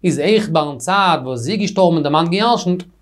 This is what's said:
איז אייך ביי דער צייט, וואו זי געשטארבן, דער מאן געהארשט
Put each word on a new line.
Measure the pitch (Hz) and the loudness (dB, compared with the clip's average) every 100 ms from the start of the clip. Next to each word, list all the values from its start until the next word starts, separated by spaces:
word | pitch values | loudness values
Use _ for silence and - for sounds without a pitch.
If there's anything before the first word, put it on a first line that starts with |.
איז | 180 156 | 0 0
אייך | 151 220 214 | 2 2 2
ביי | 160 | 0
דער | 147 139 | 0 -6
צייט, | - 196 185 160 | -2 0 2 0
וואו | 127 127 | -2 -6
זי | 120 208 | -4 -4
געשטארבן, | 202 - 185 165 | -2 2 2 2
דער | 143 | 2
מאן | 156 165 | 0 0
געהארשט | 185 226 233 180 180 - _ | 0 0 0 0 -4 -6 _